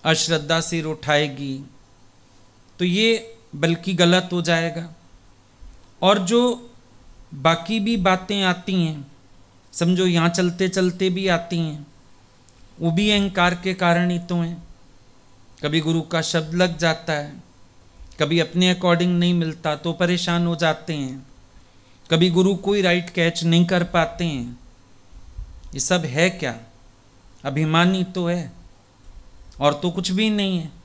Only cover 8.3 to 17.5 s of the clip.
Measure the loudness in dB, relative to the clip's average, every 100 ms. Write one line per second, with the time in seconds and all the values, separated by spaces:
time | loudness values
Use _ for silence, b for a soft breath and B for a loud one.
8.3 | 0 0 0 -2 0 0 -4 -14 -20 -20
9.3 | -20 -20 _ _ -2 2 4 4 4 2
10.3 | 2 0 0 -2 2 0 0 -2 0 0
11.3 | 0 -2 -4 -4 -6 -16 -20 -20 -20 -20
12.3 | -20 -20 -20 -20 -4 -2 2 2 2 0
13.3 | 2 0 0 -4 0 2 2 2 -2 -2
14.3 | -2 -2 -6 -16 -20 -20 -20 -20 -20 _
15.3 | -20 -20 -8 -2 -2 0 -2 -2 -4 -2
16.3 | -4 -2 0 0 0 -2 -2 -4 -6 -6
17.3 | -14 -20